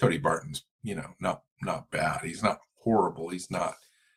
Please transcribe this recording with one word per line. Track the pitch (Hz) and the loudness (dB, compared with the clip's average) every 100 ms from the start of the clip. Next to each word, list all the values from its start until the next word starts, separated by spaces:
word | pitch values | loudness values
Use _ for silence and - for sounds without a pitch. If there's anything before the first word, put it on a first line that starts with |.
Cody | 113 80 | 2 4
Barton's, | 71 80 76 71 - _ | 2 0 -2 -10 -12 _
you | - 87 | -8 -6
know, | 69 - | -8 -4
not, | 92 - _ - | -4 -4 _ -8
not | 95 82 - | -4 -4 -2
bad. | 76 78 71 | 0 0 0
He's | 80 90 | -6 0
not | 104 - _ _ | 0 0 _ _
horrible. | 117 113 90 82 85 | 2 4 4 0 -6
He's | 90 - | -6 -4
not, | 92 87 - - _ _ | -2 -2 -4 -20 _ _